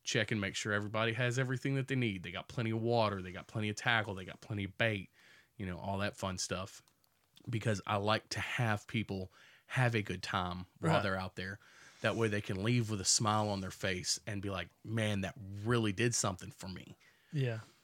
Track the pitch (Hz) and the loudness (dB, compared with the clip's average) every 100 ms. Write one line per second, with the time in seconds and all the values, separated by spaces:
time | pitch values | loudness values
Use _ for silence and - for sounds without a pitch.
0 | - 120 104 110 98 - 110 104 104 110 | -2 0 2 0 -2 -2 0 0 0 0
1 | 113 113 123 120 127 127 139 135 131 135 | 2 2 0 2 0 0 0 0 0 2
2 | 117 95 87 90 - - 113 113 113 117 | 2 0 -6 -8 -6 -2 0 0 2 4
3 | 107 98 92 90 - 110 107 104 123 113 | 4 0 -4 -10 -6 -2 -2 0 2 2
4 | 107 95 87 - - 104 98 - 117 104 | 2 -4 -8 -12 -6 -4 -4 0 2 0
5 | - _ - - _ - 92 87 98 98 | -6 _ -20 -20 _ -10 -8 -6 -4 -2
6 | 101 - 95 90 - 92 92 - - _ | -2 -2 -4 -4 -4 -4 -6 -12 -20 _
7 | _ _ _ - - 110 117 98 - 104 | _ _ _ -16 -6 -2 0 0 0 0
8 | 104 107 - 101 - - 117 104 - 113 | 2 0 0 -6 -2 0 2 0 0 -2
9 | 101 95 95 - - - - 131 123 113 | -2 -4 -6 -12 -20 -20 -2 2 4 4
10 | 101 92 - 98 90 90 - - 160 156 | 0 -4 -2 0 0 -4 -8 -4 2 4
11 | 101 92 92 - 92 101 - - - - | 4 0 -4 -8 -8 -10 -14 -20 -20 -2
12 | 113 110 110 104 - 95 110 123 107 104 | 0 2 2 2 0 0 2 2 2 0
13 | 92 - 107 107 107 98 92 - 98 90 | 2 4 4 2 2 0 -4 -4 -2 -2
14 | - - - 101 98 92 85 _ 110 113 | -2 -2 -4 -6 -4 -4 -6 _ -4 0
15 | 107 101 92 - 98 101 107 120 107 95 | 0 0 -2 -6 -10 -4 2 4 4 2
16 | 120 - 101 95 - - 95 87 - - | 2 2 0 -2 -8 -10 -10 -10 -12 -18
17 | - _ _ 151 127 113 - _ | -20 _ _ -2 0 -2 -8 _